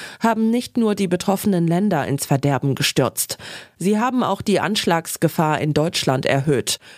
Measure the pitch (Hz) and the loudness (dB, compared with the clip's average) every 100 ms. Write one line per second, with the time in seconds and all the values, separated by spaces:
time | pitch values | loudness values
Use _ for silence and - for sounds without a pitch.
0 | - - 226 220 220 240 - - 220 202 | -16 -4 -2 2 0 0 -2 0 0 0
1 | 190 180 - 196 214 185 165 170 208 170 | 0 0 0 0 2 2 2 2 2 0
2 | 117 139 - 139 143 135 139 135 139 - | 0 -4 0 0 2 0 0 -2 -2 0
3 | 127 - - - - - - _ 175 214 | 0 0 -8 -8 -12 -16 -18 _ 0 0
4 | 240 247 160 196 - 185 156 214 - 165 | 0 0 0 -2 0 0 2 0 2 0
5 | 160 - 165 - 156 147 147 147 156 - | -2 -2 -2 2 0 2 0 0 0 -2
6 | - 131 - 135 139 131 - - - | 0 0 2 0 2 0 0 -6 -8